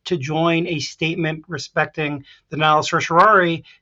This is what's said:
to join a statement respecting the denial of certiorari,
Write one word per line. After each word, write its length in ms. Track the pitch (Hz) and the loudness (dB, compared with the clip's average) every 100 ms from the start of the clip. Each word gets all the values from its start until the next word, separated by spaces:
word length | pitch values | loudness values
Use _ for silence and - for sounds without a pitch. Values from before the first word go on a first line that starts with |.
| - | -6
to 100 | 175 | -6
join 500 | 135 156 165 165 175 | -4 0 0 0 -2
a 140 | 156 | -6
statement 640 | - - 160 165 160 156 165 | -8 -6 -6 -4 -4 -6 -10
respecting 760 | 151 - 160 160 - 147 147 - _ _ | -12 -6 -4 -4 -4 -6 -6 -10 _ _
the 60 | 147 | 0
denial 240 | 156 151 | 2 2
of 60 | 151 | 0
certiorari, 800 | 165 - 170 165 190 175 165 - _ | -2 2 6 6 6 2 -2 -8 _